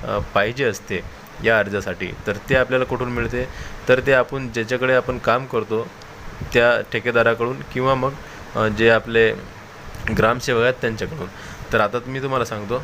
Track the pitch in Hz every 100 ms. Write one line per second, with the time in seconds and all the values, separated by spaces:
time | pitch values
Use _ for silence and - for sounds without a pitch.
0 | 104 104 - - 104 123 131 95 - 92
1 | - - - - 98 113 98 101 95 90
2 | 92 98 - 101 - 131 123 131 127 123
3 | 123 120 113 123 127 - - - - 127
4 | 131 131 123 135 127 113 110 123 131 127
5 | 120 127 - 120 131 120 104 113 - -
6 | - - - - - 123 120 117 101 117
7 | 123 117 117 117 117 135 - 127 131 135
8 | 131 143 - - - - 110 104 113 113
9 | 113 113 113 - - - - - - -
10 | - 104 107 123 131 120 120 127 117 110
11 | 92 78 92 - - - - 117 104 120
12 | 123 135 135 131 117 107 101 123